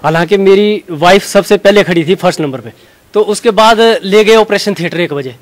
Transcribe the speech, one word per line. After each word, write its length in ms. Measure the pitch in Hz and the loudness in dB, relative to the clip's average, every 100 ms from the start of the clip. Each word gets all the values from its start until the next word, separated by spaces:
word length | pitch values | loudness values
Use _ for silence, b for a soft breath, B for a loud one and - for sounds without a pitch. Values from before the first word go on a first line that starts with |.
हालांकि 340 | - 165 170 196 | -2 -2 0 0
मेरी 480 | 196 196 208 214 - | 2 2 2 -2 -6
वाइफ 340 | 160 170 196 | -2 2 2
सबसे 320 | - 202 185 208 | 2 -2 0 0
पहले 280 | 196 208 | 2 2
खड़ी 200 | 170 175 | 2 -2
थी 100 | 151 | -2
फर्स्ट 260 | 185 185 160 | -2 -2 -2
नंबर 200 | 151 131 | -6 -8
पे। 120 | 120 - b b _ | -14 -20 b b _
तो 60 | 202 | -4
उसके 300 | 208 208 240 | -2 -2 -2
बाद 500 | 202 220 220 226 202 | 2 2 4 2 0
ले 200 | 190 202 | 0 0
गए 120 | 214 226 | 4 2
ऑपरेशन 380 | 220 202 208 | 2 -2 -4
थिएटर 260 | 196 170 165 | -6 -6 -4
एक 120 | 170 | -6
बजे। 240 | 143 131 120 | -6 -10 -16